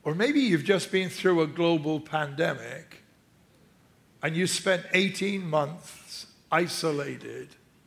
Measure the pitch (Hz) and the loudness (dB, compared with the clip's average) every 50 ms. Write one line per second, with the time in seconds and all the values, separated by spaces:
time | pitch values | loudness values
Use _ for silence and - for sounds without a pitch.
0 | _ 151 156 175 220 277 294 294 269 226 175 156 135 - 196 180 - - - 190 | _ -4 0 2 2 4 4 4 4 6 4 4 4 4 2 2 2 0 0 0
1 | 190 170 - - - 190 180 165 160 156 131 170 170 170 170 160 143 156 156 147 | 0 0 -6 0 2 4 4 4 2 0 0 0 2 4 4 2 2 0 -2 -2
2 | 151 - - 156 151 143 139 147 165 151 143 117 117 117 127 147 160 - - - | -4 -4 -2 -2 -2 -2 -2 -2 -2 -2 -2 -6 -8 -12 -12 -14 -16 -18 -20 -20
3 | - _ _ _ _ _ _ _ _ _ _ _ _ _ _ _ _ _ _ _ | -20 _ _ _ _ _ _ _ _ _ _ _ _ _ _ _ _ _ _ _
4 | _ _ _ _ - 151 160 170 185 170 - - - 196 185 175 180 - - 185 | _ _ _ _ -4 -2 0 0 0 0 0 -2 2 2 0 0 0 0 0 2
5 | 196 190 190 - 190 202 202 196 180 165 156 151 143 139 165 175 - - - - | 2 2 0 -2 -4 -4 -4 -4 -4 -2 0 0 0 -2 -6 -14 -16 -20 -20 -20
6 | - - - - - - _ _ _ _ 156 165 175 165 - - - 160 151 143 | -18 -18 -16 -16 -16 -18 _ _ _ _ 0 0 0 0 -2 -4 -2 -2 -2 -2
7 | 139 139 127 120 117 117 117 127 127 - - _ _ _ _ _ _ | -6 -6 -10 -10 -12 -12 -12 -12 -14 -16 -20 _ _ _ _ _ _